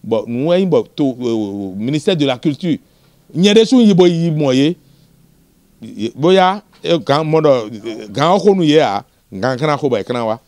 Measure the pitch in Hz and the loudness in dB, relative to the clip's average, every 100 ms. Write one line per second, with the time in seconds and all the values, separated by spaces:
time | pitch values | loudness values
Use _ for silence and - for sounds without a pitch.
0 | 104 110 117 120 151 175 190 139 104 - | -2 -4 -4 -4 0 0 2 0 -2 -4
1 | 139 120 123 113 101 101 98 95 117 151 | -4 -2 -4 -2 -4 -6 -10 -8 -4 -2
2 | 208 175 139 120 170 139 180 139 _ _ | -2 0 -2 -2 -4 -4 -4 -4 _ _
3 | _ _ _ 151 196 214 226 254 220 180 | _ _ _ 0 4 4 4 4 4 6
4 | 180 170 170 151 143 131 147 180 _ _ | 4 4 -2 0 0 2 0 -2 _ _
5 | _ _ _ _ _ _ _ _ 110 - | _ _ _ _ _ _ _ _ -18 -8
6 | 107 - 160 190 185 202 _ _ 151 165 | -8 -2 2 4 2 -2 _ _ -4 -2
7 | - 143 160 156 156 131 110 113 113 113 | 0 -2 0 0 2 0 -2 -10 -12 -12
8 | 107 104 156 196 202 190 156 151 123 101 | -10 -2 0 2 2 2 2 4 2 -2
9 | - _ _ 98 120 127 151 143 143 113 | -8 _ _ -6 -4 -2 -4 -2 -2 -2
10 | 95 123 113 113 | -4 -6 -4 -6